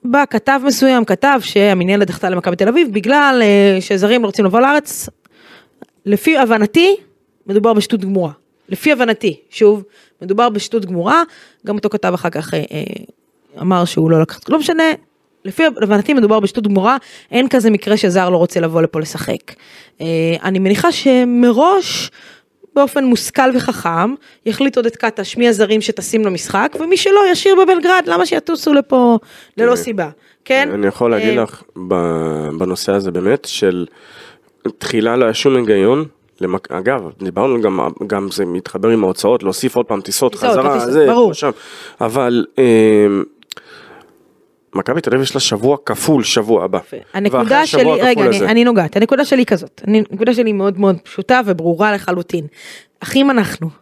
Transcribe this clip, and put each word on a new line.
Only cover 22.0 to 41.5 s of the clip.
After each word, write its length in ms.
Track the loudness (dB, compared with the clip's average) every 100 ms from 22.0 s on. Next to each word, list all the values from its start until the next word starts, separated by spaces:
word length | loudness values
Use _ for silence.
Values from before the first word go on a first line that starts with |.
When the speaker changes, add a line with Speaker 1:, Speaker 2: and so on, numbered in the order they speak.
| -10 -14 -20 -20 _ _ -6
Speaker 1:
באופן 300 | 0 0 2
מושכל 460 | 2 0 0 0 2
וחכם, 600 | 2 -2 -6 -4 -2 -2 -4 _ _ -8
יחליט 300 | -2 -2 0
עודד 200 | -4 -2
קטש 400 | -6 -4 -10 0
מי 120 | 0
הזרים 320 | 2 2 0
שטסים 440 | -2 -8 -4 -2
למשחק, 520 | 0 -4 -4 -2 -2 -4
ומי 160 | -2 0
שלא, 240 | 4 4 4
ישאיר 240 | 2 4
בבלגרד, 480 | 4 4 2 2 0 0
למה 200 | -2 0
שיטוסו 480 | -2 -4 -4 2
לפה 440 | 0 2 2 4 2 _ -20 -20 -2
ללא 140 | 0
Speaker 2:
כן. 60 | 0
Speaker 1:
סיבה, 320 | -2 -6 -8 -10 _ _
כן? 240 | -4 -2 0
Speaker 2:
אני 120 | -2 -2
יכול 240 | 0 0
להגיד 280 | 2 0 0
Speaker 1:
אה, 40 |
Speaker 2:
לך 200 | -2 -8 -20 -16 -4
ב-, 60 | -2 0 -2 -4 -4 -6 -4
בנושא 340 | -4 -4 -2
הזה 180 | -2 -2
באמת, 340 | -4 -2 -2
של 420 | -4 -2 -2 -2 -8 _ -20 -20 -20 _ _ _ -12 -10
תחילה 380 | -6 -2 0 0
לא 80 |
היה 100 | 0
שום 220 | 0 0 0
היגיון, 480 | 2 2 2 0 -4 _ _ _
למק-, 320 | -6 -6 -6
אגב, 280 | -6 -4 -4 -6 -10
דיברנו 380 | -8 -2 -2 0
גם, 180 | 0 0 -4 -4 -6
גם 220 | -4 -4
זה 140 | -6
מתחבר 440 | -4 -4 -8 -4 0
עם 160 | 2
ההוצאות, 380 | 0 0 0 0
להוסיף 340 | -2 -4 -4 -2
עוד 100 | -4
פעם 140 | -4
טיסות, 320 | -6 -2 -2
Speaker 1:
טיסות, 180 | -2 -2
Speaker 2:
חזרה, 240 | 0 0
Speaker 1:
טיסות, 180 | -2 0
Speaker 2:
זה, 140 | 2 4
Speaker 1:
ברור. 260 | 4 2
Speaker 2:
שם. 160 | 0 -6